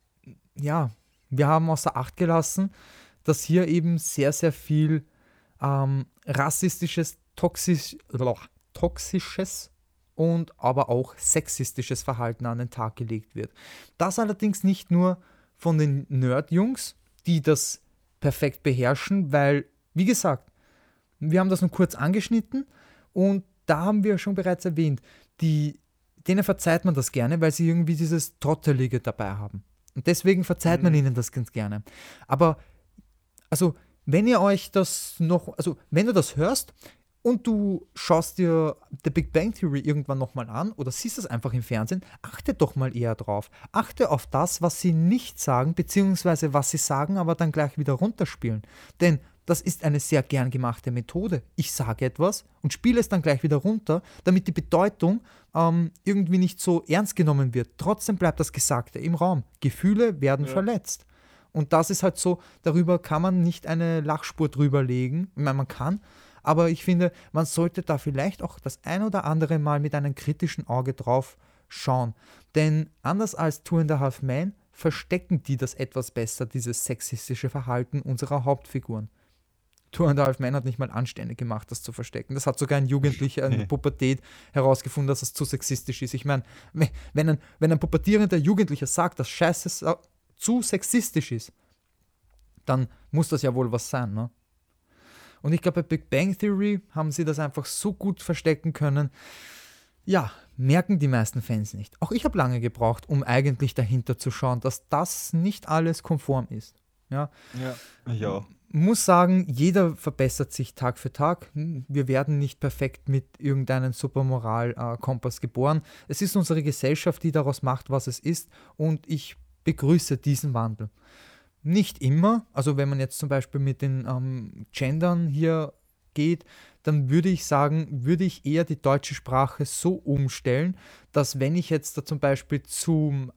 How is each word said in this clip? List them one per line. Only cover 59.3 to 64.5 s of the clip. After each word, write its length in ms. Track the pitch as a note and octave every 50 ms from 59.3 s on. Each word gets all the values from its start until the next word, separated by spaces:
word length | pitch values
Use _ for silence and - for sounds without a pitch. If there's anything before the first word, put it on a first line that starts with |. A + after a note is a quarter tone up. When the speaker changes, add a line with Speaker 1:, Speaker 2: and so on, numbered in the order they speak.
| F3+ C3+ - _ _ -
Speaker 1:
Gefühle 600 | - C3 - - - F#3+ G#3 G#3+ A#3+ A3+ F3+ C#3
werden 240 | C#3 C3+ C#3 C#3 D3
Speaker 2:
Ja. 60 | C3
Speaker 1:
verletzt. 560 | C3 G3 G3 A3+ A#3 F#3+ - - - - _ _ _ _ _ _ _ _ _ _
Und 220 | - D#3 D3 - E3
das 160 | D#3+ E3 -
ist 140 | F#3+ - F#3+
halt 140 | F#3 -
so, 220 | - - F#3 F3 - - - _ _
darüber 380 | - E3+ D3+ F3 F3 E3+ F3+ E3+
kann 240 | - - D#3 D#3 F3+
man 180 | F#3+ F#3 F3+
nicht 240 | E3+ F3 E3+ - -
eine 360 | D#3 D#3+ E3 E3+ E3 E3 D#3+
Lachspur 460 | D3 D3+ D3+ D#3 - - - - D#3+
drüber 340 | C#3+